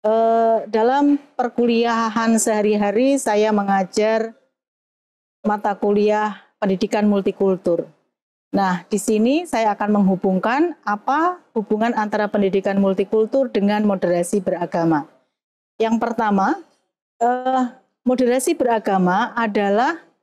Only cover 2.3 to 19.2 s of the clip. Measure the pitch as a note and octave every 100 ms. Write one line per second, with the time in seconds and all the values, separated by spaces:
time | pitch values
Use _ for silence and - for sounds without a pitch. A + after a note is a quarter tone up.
2.3 | A3+ A#3 G#3+ G#3 G#3 G3+ G3+ C4 C#4 A#3+
3.3 | G#3 G#3+ G#3 G3+ G3 F#3 - G#3+ A3 A3+
4.3 | - _ _ _ _ _ _ _ _ _
5.3 | _ G#3+ G#3 G#3+ G3 G#3 G#3 G#3 G#3+ G#3+
6.3 | G3 _ _ G3 F#3 G#3+ G#3+ G#3 G3+ F#3+
7.3 | F#3+ G3 F#3 F#3 E3+ E3 _ _ _ _
8.3 | _ _ F#3+ F#3+ F3+ - G#3 - G#3+ A3+
9.3 | D4 F4+ A#3 A3 G3 G#3 G#3 F#3+ F#3 G3
10.3 | F#3 G#3 B3+ F4 D#4 - G#3 - C#4+ E4+
11.3 | F4+ _ - G#3 G#3+ A3+ A3+ G#3+ G#3 G#3
12.3 | G#3+ G3 G3 G3 G3 G3 F#3+ G3 A3 A3
13.3 | C4+ C4 A3 G3+ G#3 G#3+ F#3+ F3+ F3 F3
14.3 | G#3 F#3+ F3 E3+ F3 E3 D#3 D3+ _ _
15.3 | _ _ _ _ _ A3 A3+ A#3 A#3 A3
16.3 | G3+ F#3+ F#4+ - _ _ _ _ _ A#3+
17.3 | B3 B3+ C4 B3 - _ _ - B3+ B3
18.3 | B3 C4 E4 A#4+ A3+ G#3+ F#3+ F3+ F#3